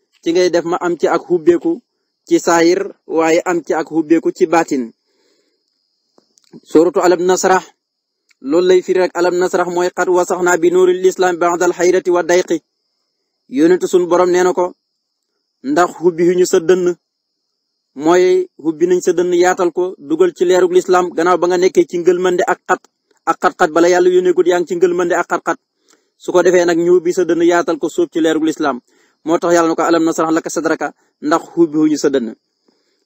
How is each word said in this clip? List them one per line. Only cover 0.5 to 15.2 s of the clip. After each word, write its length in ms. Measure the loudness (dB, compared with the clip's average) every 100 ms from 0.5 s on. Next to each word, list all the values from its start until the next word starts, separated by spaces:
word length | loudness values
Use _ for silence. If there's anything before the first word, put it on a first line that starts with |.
def 140 | 0
ma 120 | -2 -4
am 200 | -4 -4
ci 80 | -2
ak 160 | -2 -2
hubbeeku 520 | -2 2 0 0 -6 _ _ _ _ -2
ci 100 | -2
saayir, 400 | 2 2 2 0 -4 -12 -8
waaye 340 | -4 0 0
am 180 | -2 -4
ci 100 | -4
ak 140 | -6 -4
hubbeeku 420 | -4 0 0 0
ci 140 | -2 0
baatin. 460 | 0 0 -4 -6 -12 _ _ _ _ _ _ _ _ _ _ _ _ _ _ _ -20 _
Suratu 320 | 2 2 2
Alam 220 | 0 2
Nasrah, 400 | 0 0 2 0 -2 _ _ _ _ _ _ _
loolu 240 | -4 0 2
lay 140 | 2
firi 180 | 0 -2 -2
rek. 60 |
Alam 220 | -2 -2 -2
Nasrah 300 | -2 -2 -4
mooy 200 | -2 -4
qad 140 | -4 -2
wasaxnaa 500 | 0 -2 -2 0 2
bi 100 | 2
nuuril 340 | 2 2 2 0
islam 300 | 0 -2 0
ba'dal 340 | -2 0 -2
hayrati 380 | 0 0 0 0
wa 120 | -2
dayqi. 360 | 0 0 0 -6 _ _ _ _ _ _ _ _ -10
Yonentu 360 | 0 2 2 0
sun 200 | 0 0
borom 240 | 0 2
nee 120 | 2
na 100 | 0
ko, 220 | 0 -4 -6 _ _ _ _